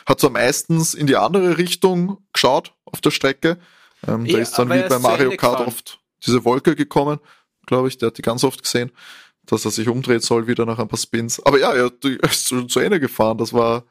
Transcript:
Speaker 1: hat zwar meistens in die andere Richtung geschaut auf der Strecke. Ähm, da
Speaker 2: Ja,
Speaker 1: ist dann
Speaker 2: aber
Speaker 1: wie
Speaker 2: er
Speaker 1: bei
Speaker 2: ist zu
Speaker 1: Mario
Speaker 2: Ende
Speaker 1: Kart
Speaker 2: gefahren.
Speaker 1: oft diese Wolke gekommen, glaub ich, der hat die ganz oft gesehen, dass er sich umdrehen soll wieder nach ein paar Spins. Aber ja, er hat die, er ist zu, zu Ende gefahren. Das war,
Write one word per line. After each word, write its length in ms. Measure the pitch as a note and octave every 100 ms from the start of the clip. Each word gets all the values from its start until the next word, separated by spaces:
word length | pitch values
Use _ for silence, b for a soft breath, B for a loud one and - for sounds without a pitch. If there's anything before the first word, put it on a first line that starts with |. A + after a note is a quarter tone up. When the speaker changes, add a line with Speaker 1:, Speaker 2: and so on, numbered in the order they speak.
| -
Speaker 1:
hat 120 | C3
zwar 120 | C#3
meistens 640 | A2+ B2 D3 - E3 D#3+
in 120 | A#2+ C3+
die 100 | G#2
andere 400 | A2 F#3+ F3+ E3
Richtung 600 | F3+ - F#3 F3 F#3 G3 _
geschaut 420 | - B2 D#3 - _ -
auf 140 | -
der 100 | D3+
Strecke. 460 | - C3+ C3+ E3 F3 b b b b -
Ähm, 180 | A2
da 80 | A#2
Speaker 2:
Ja, 60 | F3
Speaker 1:
ist 140 | A#2 -
dann 100 | B2
Speaker 2:
aber 20 | -
Speaker 1:
wie 60 |
Speaker 2:
er 60 | -
Speaker 1:
bei 80 | B2+
Speaker 2:
ist 60 |
zu 60 | B2
Speaker 1:
Mario 160 | A2+ C3
Speaker 2:
Ende 100 | G2
Speaker 1:
Kart 160 | B2 B2+
Speaker 2:
gefahren. 100 | B2
Speaker 1:
oft 320 | A#2 - - _ _ -
diese 180 | A#2+
Wolke 300 | A#2 C3 E3+
gekommen, 440 | D3 C#3 D3 C#3+ D3 b b b _ -
glaub 200 | B2+ C3
ich, 120 | -
der 100 | A2+
hat 100 | -
die 40 |
ganz 200 | A#2 B2
oft 200 | C3+ -
gesehen, 260 | - A#2+ B2 B B B B _ -
dass 180 | A2
er 60 | A2
sich 160 | A2 A2+
umdrehen 320 | A#2+ B2+ A#2
soll 260 | - A#2 A2+
wieder 180 | A#2 A2+
nach 120 | A#2
ein 80 | A2
paar 100 | A2+
Spins. 420 | - A2+ A#2 -
Aber 140 | C#3+ C#3
ja, 120 | C#3
er 140 | C3 B2
hat 160 | -
die, 160 | C#3 B2+
er 100 | -
ist 160 | - -
zu, 180 | B2
zu 160 | B2 B2+
Ende 180 | E3 F#3+
gefahren. 400 | C3 - A2 A2+
Das 140 | A2+
war, 320 | A#2 A#2 A#2 -